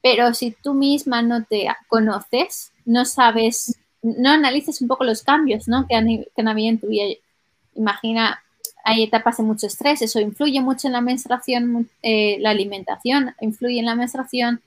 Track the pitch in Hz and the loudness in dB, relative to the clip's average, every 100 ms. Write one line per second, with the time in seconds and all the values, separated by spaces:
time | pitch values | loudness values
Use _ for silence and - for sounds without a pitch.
0 | 254 226 240 233 240 - 277 277 277 285 | 4 4 4 2 -6 -6 -2 2 2 2
1 | 285 240 233 233 220 214 - - _ 226 | 0 0 0 0 -2 -2 -2 -4 _ 0
2 | 220 202 - 240 370 - - _ - 240 | 2 -2 -2 -2 -2 -6 -16 _ 0 0
3 | 247 - 240 226 226 233 - - _ _ | 0 4 4 6 0 0 -6 -8 _ _
4 | 226 226 262 311 277 277 285 - 240 262 | -4 2 4 4 4 0 -4 -4 -4 0
5 | 262 220 - 302 294 214 - 247 254 233 | 0 0 2 2 2 0 0 -2 0 2
6 | 226 220 - - 220 214 220 226 208 208 | 2 -2 -4 -4 -2 0 0 0 -2 -2
7 | 202 - _ _ _ _ _ - 214 202 | -2 -6 _ _ _ _ _ -4 -4 -2
8 | 226 226 226 - _ _ - - 214 226 | -4 0 -2 -4 _ _ -16 -6 0 2
9 | 220 226 233 240 220 214 202 - 285 294 | 2 2 0 0 -2 -2 -6 -2 -2 0
10 | 269 226 208 208 294 269 254 262 269 247 | -2 -2 -2 0 0 0 -2 -2 -2 -2
11 | 240 254 - 247 - 240 240 233 233 _ | -2 -4 -4 -4 -2 -2 0 -2 -4 _
12 | 226 220 214 196 214 208 202 196 185 196 | 0 2 2 2 0 0 -2 -6 -8 -6
13 | 240 277 254 - 220 214 240 240 233 233 | 0 0 0 -4 -6 -4 -4 -2 -2 -2
14 | 240 269 262 247 240 240 | -4 -6 -6 -2 -2 -2